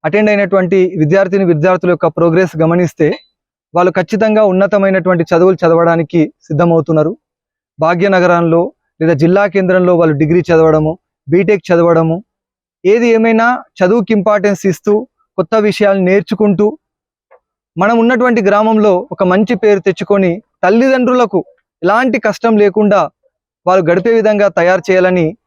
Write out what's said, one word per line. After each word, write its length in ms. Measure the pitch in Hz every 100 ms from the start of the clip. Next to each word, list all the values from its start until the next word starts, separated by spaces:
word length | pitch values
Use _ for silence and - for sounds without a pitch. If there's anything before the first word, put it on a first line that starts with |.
అటెండ్ 260 | 156 202 214
అయినటువంటి 640 | 208 196 190 185 190 185 180
విద్యార్థిని 460 | 151 190 196 196
విద్యార్థుల 460 | 190 156 170 185 180
యొక్క 160 | 175 165
ప్రోగ్రెస్ 500 | 156 170 160 185 156
గమనిస్తే 640 | 160 170 175 - 156 214 _ _ _ _ _
వాళ్ళు 160 | 135 185
ఖచ్చితంగా 540 | 180 180 208 220 214
ఉన్నతమైనటువంటి 800 | 208 185 196 208 196 190 175 180
చదువులు 440 | 165 165 180 180 170
చదవడానికి 640 | 165 170 170 156 170 156 _
సిద్ధమవుతున్నారు. 760 | _ 151 175 165 156 156 151 202 _ _ _ _ _ _
భాగ్యనగరంలో 920 | 156 175 196 190 175 170 170 165 190 _ _ _
లేదా 120 | 160
జిల్లా 340 | 156 165 185 202
కేంద్రంలో 500 | 196 185 185 180 180
వాళ్ళు 200 | 165 147
డిగ్రీ 240 | 151 170
చదవడము, 580 | 170 160 160 156 156 170 _ _ -
బీటెక్ 340 | 165 190 208 -
చదవడము, 500 | 170 170 165 160 165 - _ _ _ _ _ 175
ఏది 220 | 220 240
ఏమైనా 540 | 226 226 220 226 - - -
చదువుకి 280 | 185 233 196
ఇంపార్టెన్స్ 540 | 220 196 208 202 202 196
ఇస్తూ 400 | 170 - 208 254 _ _ -
కొత్త 180 | 185
విషయాలు 440 | 220 208 - 208 196
నేర్చుకుంటూ 800 | 180 196 - 202 208 180 208 311 _ _ _ _ _ _ _ _ _ -
మనం 200 | 196 233
ఉన్నటువంటి 440 | 226 254 247 233
గ్రామంలో 680 | 202 208 220 220 208 180 254
ఒక 120 | -
మంచి 300 | 185 185 214
పేరు 240 | 240 214 202
తెచ్చుకొని 640 | 196 180 180 202 190 175 _ _
తల్లిదండ్రులకు 800 | 185 226 262 262 247 254 226 180 - _ _ _
ఎలాంటి 360 | 170 214 262 233
కష్టం 380 | 220 202 233 214
లేకుండా 540 | 202 190 208 196 151 _ _ _ _ _ -
వాళ్ళు 240 | 185 165
గడిపే 220 | 175 202
విధంగా 360 | 226 214 208 202
తయారు 340 | 180 170 185 180
చేయాలని 460 | 185 185 185 160 214